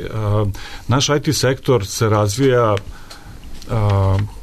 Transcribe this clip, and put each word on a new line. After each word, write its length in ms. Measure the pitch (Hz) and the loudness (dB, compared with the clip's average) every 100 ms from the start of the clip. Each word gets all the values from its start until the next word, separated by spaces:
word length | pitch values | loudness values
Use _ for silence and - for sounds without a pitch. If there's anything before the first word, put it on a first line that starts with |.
| - | -6
A, 320 | 110 104 104 104 95 - - - | -4 0 0 0 -4 -10 -10 0
naš 220 | 127 131 | 0 2
I 100 | 147 | 0
T 140 | 156 | 0
sektor 520 | 131 127 135 - 120 98 | 0 0 0 2 2 0
se 240 | - 113 | -2 2
razvija, 680 | 107 104 107 139 123 113 98 - - - - - - - - - | 2 2 2 4 4 4 0 -4 -14 -16 -18 -18 -16 -12 -12 -4
a, 480 | 113 104 98 98 95 104 - | 0 2 4 4 2 -2 -8